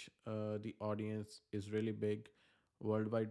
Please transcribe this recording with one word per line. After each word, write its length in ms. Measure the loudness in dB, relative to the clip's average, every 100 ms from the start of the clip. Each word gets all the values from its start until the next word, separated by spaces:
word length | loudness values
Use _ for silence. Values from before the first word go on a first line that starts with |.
| -16
uh, 500 | -12 -6 -2 -2 -2
ਦੀ 160 | -4 -4 -2
audience 380 | 0 0 -4 -6 -12 -6 -6
is 180 | 0
really 200 | 0 2
big, 260 | 2 2 0 -4 -18 _ _ _ -4 2
worldwide 440 | 2 4 2 2